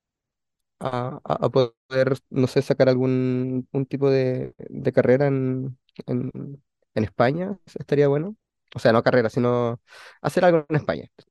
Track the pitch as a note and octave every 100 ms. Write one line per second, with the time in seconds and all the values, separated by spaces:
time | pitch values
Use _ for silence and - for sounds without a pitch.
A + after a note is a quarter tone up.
0 | _ _ _ _ _ _ _ _ C3 B2
1 | B2 - - - B2 C3+ A#2+ - _ C3
2 | C3 C3+ _ C3+ B2+ C#3 - C3+ C3 B2+
3 | C3 B2+ B2+ B2 B2+ B2+ C3 C#3 C3+ C3+
4 | C#3 C3+ B2+ B2+ C3 - - - C3 C3
5 | A#2+ B2+ C#3+ C3+ C3 C3 C3 B2+ _ -
6 | - B2+ B2+ C3 C#3 C#3+ _ _ _ A2
7 | G#2+ - A#2+ D#3 F#3+ G3 _ - - C#3+
8 | C#3+ C#3+ F#3 A3 _ _ _ - A#2+ A2+
9 | C3 B2+ A2 - B2 B2 A#2+ A#2 _ -
10 | - - D3+ F3+ F3+ E3 D3 D3+ - D2+
11 | - _ _